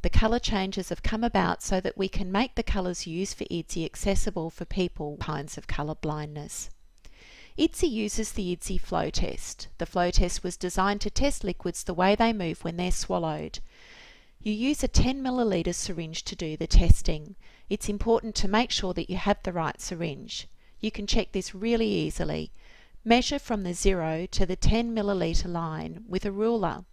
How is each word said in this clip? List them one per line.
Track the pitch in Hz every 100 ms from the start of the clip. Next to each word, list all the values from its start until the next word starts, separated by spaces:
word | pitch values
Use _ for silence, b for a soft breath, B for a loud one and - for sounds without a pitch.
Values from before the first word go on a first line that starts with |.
The | 214
colour | 208 220 240
changes | - 214 190 196 180
have | -
come | - 220
about | 233 202 175 175
so | - 190
that | 190 -
we | 190
can | - 185
make | 196 254
the | -
colours | - 196 180 175 175
used | 165 196 -
for | -
idsi | 170 160 -
accessible | 160 - 196 196 - 180 160
for | -
people | 175 - 180 - 147
with | 147
kinds | - 151 147 -
of | -
colour | - 147 156
blindness. | 156 151 151 147 147 - - - - - B B B B B B
idsi | 320 - 349
uses | 220 208 - 214
the | - 180 175
idsi | - 185
flow | - 170 156
test. | - - - - - - -
The |
flow | 170 180 180
test | - 175 -
was | 180 -
designed | 180 190 190 202
to | 214
test | - 277 -
liquids | 190 - 175 -
the | -
way | 170 185
they | 202 233
move | 214 170 170
when | 175 170
they're | 180
swallowed. | - - 180 160 151 156 - B B B B B B B B
You | 214
use | 214 262 302
a | 262
ten | - 247 269
milliliter | 262 254 226 185 165
syringe | 175 - 170 160 160 -
to | 185
do | 160 156
the | 160
testing. | - 165 - - 156 151 196 b b b
It's | - -
important | 202 226 233 226 -
to | 202
make | 214 247
sure | - 190
that | 175 165
you | 185
have | 202 202
the | -
right | 175 156 -
syringe. | - 170 165 135 123 - - b b b
You | 214
can | - 202
check | 226 185
this | 190 -
really | 185 226 233 220
easily. | 190 156 - 160 156 156 b b b b b
Measure | 220 240 - 285
from | - 214
the | 185
zero | 175 190 185 160 160 185
to | - 180
the | 185
ten | 180 220 233
milliliter | 226 202 196 165 165 180
line | 170 165 160 160 165 -
with | 185
a | 202
ruler. | 196 220 233 175 - 185